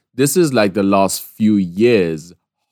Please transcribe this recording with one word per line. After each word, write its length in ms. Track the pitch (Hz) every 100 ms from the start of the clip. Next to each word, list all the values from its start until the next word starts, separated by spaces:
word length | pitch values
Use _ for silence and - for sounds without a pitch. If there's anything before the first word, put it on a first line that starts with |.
| _
This 220 | 120 143 185
is, 180 | 160
like, 200 | 120 104
the 100 | 101
last 380 | 98 98 95 -
few 340 | - - 107 101
years' 760 | 90 90 120 110 85 80 85 - _ _ _